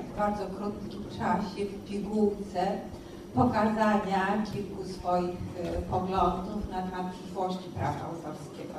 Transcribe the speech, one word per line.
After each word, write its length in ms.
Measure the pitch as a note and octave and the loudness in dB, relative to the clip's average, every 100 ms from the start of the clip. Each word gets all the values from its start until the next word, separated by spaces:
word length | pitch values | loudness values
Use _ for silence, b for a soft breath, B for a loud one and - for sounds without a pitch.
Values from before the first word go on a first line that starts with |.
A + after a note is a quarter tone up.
| - | -6
w 40 | - | 0
bardzo 260 | G#3 G#3 F#3 | 0 0 -4
krótkim 580 | F#3+ G#3 - - G3+ - - | -4 -4 -4 -6 -8 -8 -2
czasie, 460 | A3 F#3 - G3 | 2 2 0 -2
w 240 | G3+ G3 - | -4 -4 -6
pigułce 720 | G3+ F#3+ G#3+ G3+ - - F3+ F#3 G#3+ - B B B - | -4 0 4 4 4 -2 0 2 0 -4 B B B -2
pokazania 880 | B3 - A3 G#3+ A3 G#3+ G3+ F#3 G3 G3 G#3+ G#3+ | 4 6 6 4 6 6 4 4 2 4 2 0
kilku 320 | G3+ F3+ F#3+ | -4 -6 -6
swoich, 520 | F3+ - F3+ F3+ F3 F3+ - F3+ | -6 -4 2 4 4 -2 -6 -4
e, 180 | E3+ E3+ F3+ | -2 -2 0
poglądów 800 | F3+ F#3 F#3+ F3+ F#3 G#3+ G#3+ - | 0 2 4 4 4 -2 -4 -2
na 120 | F#3 | -2
temat 240 | F#3 F3+ F3+ | -2 -2 -4
przyszłości 540 | - - F#3 F#3 F#3 F3+ | -6 -8 -2 -2 -2 -6
prawa 260 | - - D3 D#3+ | -2 -2 -2 -4
autorskiego. 640 | E3+ - - - - - | -6 -8 -8 -10 -10 -10